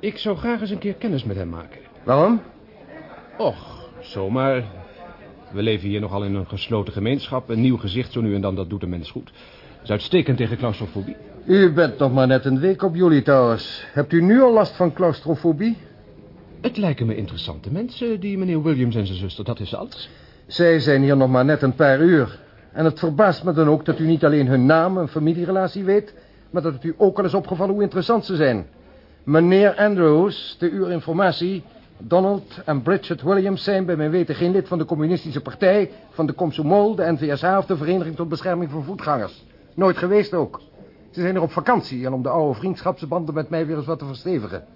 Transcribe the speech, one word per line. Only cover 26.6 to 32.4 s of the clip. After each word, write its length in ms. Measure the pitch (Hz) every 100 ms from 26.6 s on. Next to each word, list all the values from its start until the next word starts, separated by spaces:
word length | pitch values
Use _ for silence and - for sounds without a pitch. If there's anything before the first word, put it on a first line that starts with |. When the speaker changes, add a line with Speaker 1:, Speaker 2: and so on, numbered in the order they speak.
Speaker 2:
dat 100 | 165
het 120 | 131
u 100 | 165 156
ook 220 | 202 -
al 60 |
is 100 | 190
opgevallen 400 | 196 - 175 190
hoe 80 | 202
interessant 420 | 202 185 - 233
ze 120 | - 180
zijn. 300 | 147 113 80 _ - - _ _
Meneer 520 | - 151 175 190 202 190
Andrews, 800 | 208 202 165 151 196 - - -
te 120 | 175
uw 160 | 190 185
informatie, 760 | 175 - 165 196 156 170 190 - - _ -
Donald 640 | 113 175 190 202